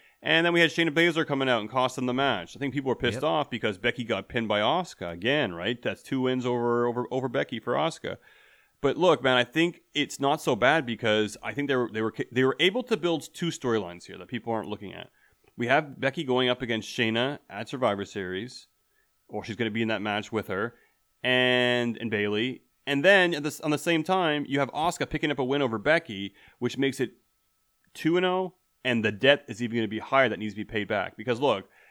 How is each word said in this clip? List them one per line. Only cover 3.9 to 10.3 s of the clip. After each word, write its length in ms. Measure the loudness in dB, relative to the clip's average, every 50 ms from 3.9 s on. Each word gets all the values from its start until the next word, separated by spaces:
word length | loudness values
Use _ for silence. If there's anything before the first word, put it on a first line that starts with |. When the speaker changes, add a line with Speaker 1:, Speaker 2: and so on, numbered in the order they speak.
| -2 -2
Speaker 1:
got 260 | -2 -2 -2 -4 -4 -4
pinned 200 | -4 -4 -2 0
by 120 | 2 2
Asuka 520 | 4 2 2 0 -2 -4 -10 -10 -8 -8
again, 400 | -8 -4 0 0 2 2 0 -2 -4
right? 260 | -4 -4 -4 -4 -2
That's 220 | -4 -6 -6 -6
two 200 | -8 -6 -4 0
wins 240 | 0 0 0 0 0
over, 400 | -2 0 0 2 2 2 2 2
over, 200 | 0 0 -2 -4 -4
over 180 | -4 -4 -4 -2
Becky 320 | -2 -2 -4 -4 -6 -8
for 140 | -4 -2 0
Asuka. 420 | 0 0 -2 -4 -6 -8 -8 -10 -10 _ -20 -20 -20 -20 _ _ _ _ _ _ -2
But 160 | 0 0 2
look, 260 | 4 6 6 6 6
man, 140 | 4 2 4
I 80 | 4 2
think 380 | 0 0 0 0 0 0 -6 _ _ -4
it's 240 | -4 -4 -4 -4 -2
not 200 | 0 0